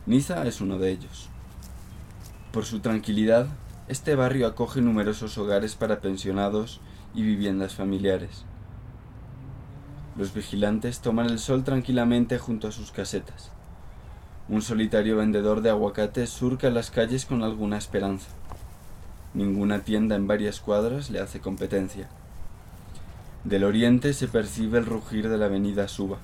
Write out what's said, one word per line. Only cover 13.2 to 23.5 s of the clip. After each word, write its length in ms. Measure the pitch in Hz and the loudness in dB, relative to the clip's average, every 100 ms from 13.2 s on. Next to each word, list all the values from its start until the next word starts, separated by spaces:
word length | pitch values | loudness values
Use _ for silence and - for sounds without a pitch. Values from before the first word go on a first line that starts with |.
| - - - - - - - - - - - - - | -6 -14 -16 -16 -16 -16 -16 -16 -16 -16 -16 -14 0
Un 140 | 107 | 0
solitario 560 | 107 110 110 110 107 110 | 2 2 4 4 4 4
vendedor 460 | 107 104 104 107 | 4 4 4 4
de 80 | 110 | 4
aguacates 580 | 107 104 101 104 123 120 | 4 2 2 0 0 -2
surca 400 | - 127 131 135 | 0 0 2 2
las 220 | 117 117 | 2 0
calles 340 | - 113 131 | 2 2 2
con 180 | - 127 | 0 0
alguna 360 | 110 110 104 104 | 0 0 0 -2
esperanza. 500 | - 101 98 98 - - - - - - - - - - - | 0 0 0 -2 -6 -12 -10 -10 -12 -14 -14 -14 -14 -14 -8
Ninguna 440 | 98 101 98 101 104 | 0 2 2 2 2
tienda 360 | 107 107 107 | 2 2 4
en 120 | 104 98 | 2 2
varias 340 | 104 104 - | 2 2 -2
cuadras 480 | - 104 113 135 135 | 2 2 4 0 -4
le 100 | 95 | -4
hace 220 | 98 - | -4 -6
competencia. 680 | - 98 95 101 95 101 95 - - - - - - - - - - - - - | -6 -4 -2 0 -2 -6 -12 -16 -16 -10 -10 -10 -16 -18 -14 -12 -12 -14 -14 -10
Del 200 | - | 0